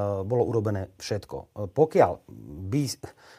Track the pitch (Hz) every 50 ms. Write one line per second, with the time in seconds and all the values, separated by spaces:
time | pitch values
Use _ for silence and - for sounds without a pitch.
0 | 101 101 101 95 95 101 123 123 110 90 120 113 101 110 104 95 92 - - _
1 | - - 113 101 - - - 67 - - _ 107 104 95 - - 156 156 - 190
2 | 131 90 - - - - - - 53 58 73 82 95 95 107 147 143 120 - -
3 | - - - _ - - -